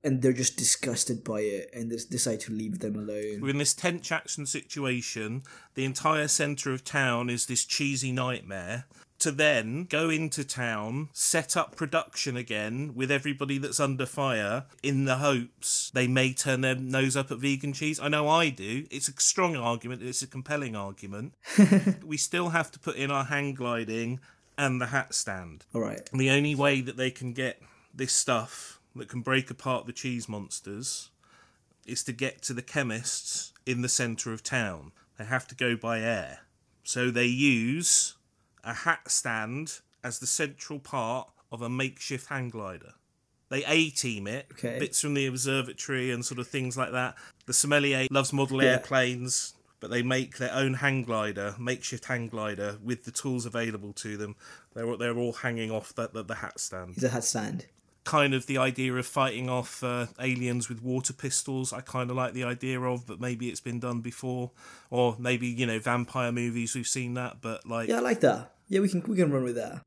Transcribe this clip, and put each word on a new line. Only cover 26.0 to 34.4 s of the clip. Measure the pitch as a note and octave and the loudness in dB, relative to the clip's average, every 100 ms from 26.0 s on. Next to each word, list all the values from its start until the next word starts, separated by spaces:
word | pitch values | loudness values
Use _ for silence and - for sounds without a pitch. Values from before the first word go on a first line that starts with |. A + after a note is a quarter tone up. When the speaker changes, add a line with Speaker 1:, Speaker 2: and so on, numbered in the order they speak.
| - | -4
Speaker 2:
And | C3+ | 0
the | C3 | 4
only | C#3 D3 | 6 4
way | C#3+ C#3+ C#3 | 4 4 4
that | B2+ A#2+ | 0 -2
they | C3 | -2
can | C3 B2+ | -2 -8
get | A#2+ C3 - - - _ - | -2 -4 -4 -16 -20 _ -6
this | C3 | 0
stuff | - - A#2+ A2 - - - _ | 2 4 2 0 -10 -16 -18 _
that | B2 A2+ | -14 -10
can | B2 | -6
break | A#2 C3 C3 | 0 0 0
apart | B2 C3+ B2+ A#2+ | -6 -2 -2 -4
the | |
cheese | A#2 C3 A#2+ A2+ | -8 -6 -6 -6
monsters | G#2 F#2+ - - G2+ C3+ - - _ _ - - _ _ _ - | -10 -8 -10 -10 -8 -6 -8 -10 _ _ -20 -20 _ _ _ -8
is | B2+ | -6
to | - | -6
get | A#2 C3+ - | -4 -4 -4
to | - | -8
the | A#2+ | -8
chemists | - D#3 B2+ A2+ B2 - - - - _ - | -4 -2 0 -2 -4 -6 -4 -6 -8 _ -4
in | B2 | -2
the | B2 | 2
centre | - A#2+ A2+ B2 | 2 0 -2 -6
of | A2 | -6